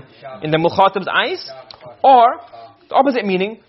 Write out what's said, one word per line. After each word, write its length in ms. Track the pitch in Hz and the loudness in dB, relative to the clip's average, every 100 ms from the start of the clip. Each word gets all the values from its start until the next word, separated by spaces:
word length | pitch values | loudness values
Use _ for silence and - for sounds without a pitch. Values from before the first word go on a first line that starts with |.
| - _ 135 131 | -12 _ -20 -10
in 80 | 156 | -4
the 60 | 156 | 0
mukhatab's 500 | 165 - 196 202 180 | 0 2 0 0 -4
eyes, 400 | 175 240 370 - - - - - - | -4 -4 -6 -14 -20 -20 -20 -20 -2
or 340 | 269 254 233 320 - - - _ - | 4 6 4 0 -14 -20 -20 _ -4
the 60 | |
opposite 320 | - 269 240 202 | -2 0 -2 -2
meaning, 360 | 185 202 220 | -4 -4 -8